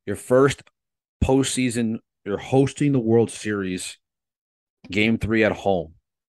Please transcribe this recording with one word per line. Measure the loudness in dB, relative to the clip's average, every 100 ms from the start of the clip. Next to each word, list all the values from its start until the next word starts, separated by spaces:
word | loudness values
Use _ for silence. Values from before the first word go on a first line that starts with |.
| -10
Your | -6
first | 2 4 4 2 -14 _ _ _ _ -4
postseason, | 0 2 0 -2 -2 -2 -4 -6 _ _
you're | -8 -6
hosting | 0 2 2 0 0
the | 0
World | 2 2 2
Series, | -4 -6 -4 -4 -6 -10 -16 _ _ _ _ _ _ _ _ -6
game | 0 0 0
three | 0 2
at | 2
home. | 0 -2 -2 -4 _ _ _